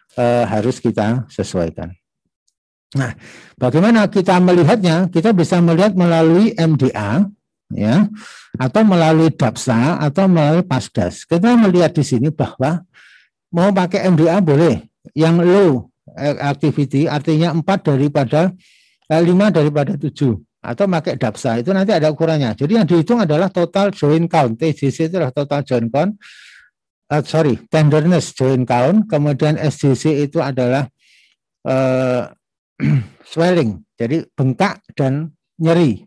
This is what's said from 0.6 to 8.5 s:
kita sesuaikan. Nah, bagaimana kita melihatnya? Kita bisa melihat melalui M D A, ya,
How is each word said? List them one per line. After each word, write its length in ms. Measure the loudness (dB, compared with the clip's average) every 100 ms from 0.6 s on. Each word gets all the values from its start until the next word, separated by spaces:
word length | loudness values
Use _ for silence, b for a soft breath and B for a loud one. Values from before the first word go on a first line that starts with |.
| -2 -2
kita 440 | -2 -2 -2 -2 -6
sesuaikan. 600 | -8 -6 -4 -4 -6 -14 -16 _ _ _ _ _ _ _ _ _
Nah, 180 | -6 -6 -8 B B B B
bagaimana 480 | -2 2 4 4 2
kita 320 | 0 2 2
melihatnya? 720 | 4 4 4 2 2 0 0
Kita 220 | 0 0 2
bisa 220 | 0 2
melihat 340 | 2 2 2
melalui 640 | 2 0 2 4 4 2 0
M 220 | 0 2
D 100 | 0
A, 260 | -2 -4 -2 -2 -6 _ _ -12
ya, 340 | -4 0 0 0 B B B B